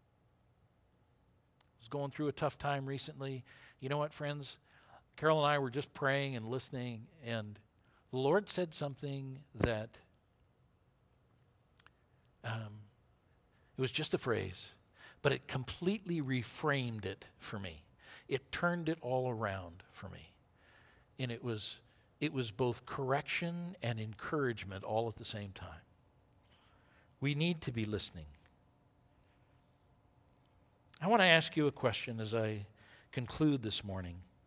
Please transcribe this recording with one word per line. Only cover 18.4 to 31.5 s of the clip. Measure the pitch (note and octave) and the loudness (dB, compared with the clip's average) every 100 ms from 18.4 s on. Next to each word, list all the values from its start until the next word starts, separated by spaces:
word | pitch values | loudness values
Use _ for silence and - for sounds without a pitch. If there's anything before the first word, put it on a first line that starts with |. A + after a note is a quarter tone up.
| - | -4
turned | - F3 F3 D#3+ | -2 0 0 -2
it | D#3+ | -2
all | B2 C3 B2+ | 0 0 0
around | A2+ A2 F#2+ F2+ F2 - | 0 -2 -2 -6 -14 -20
for | - F#2+ | -14 -12
me. | F2 D#2+ - _ _ - - - - _ - | -12 -18 -20 _ _ -20 -20 -20 -20 _ -6
And | B2+ | -4
it | A#2 | -4
was, | B2 G#2+ - - - - _ _ | -4 -4 -4 -8 -16 -20 _ _
it | D3 | -2
was | C#3 A#2 | 0 -4
both | - B2+ A#2 - | 2 0 0 -6
correction | - C3 C#3 - - E3+ F3 F3 F#3+ | -4 0 0 0 -2 -2 -4 -6 -4
and | A#2 A2+ | -2 -2
encouragement | A2 A2 - D#3+ C3+ A2+ G2 F#2+ | -4 -6 -2 0 0 0 -6 -8
all | G2 G#2+ A#2 | -2 0 0
at | G#2+ | -4
the | - | -8
same | G#2+ G2+ | -6 -8
time. | F#2 F2 - - - _ _ _ - _ - - - - - _ _ | -10 -14 -14 -18 -20 _ _ _ -20 _ -20 -20 -20 -20 -20 _ _
We | C#3 | 0
need | C#3+ E3 E3+ | 2 2 2
to | - | -2
be | A#2 G#2 | -2 0
listening. | G#2 - F2 D2+ D2 - _ _ _ _ _ _ _ _ _ _ _ _ _ _ _ _ _ _ _ _ _ _ _ _ - | -2 -4 -8 -14 -16 -20 _ _ _ _ _ _ _ _ _ _ _ _ _ _ _ _ _ _ _ _ _ _ _ _ -6
I | D#3+ | 4
want | A3+ | 6
to | F#3 | 10
ask | E3 D#3+ | 8 8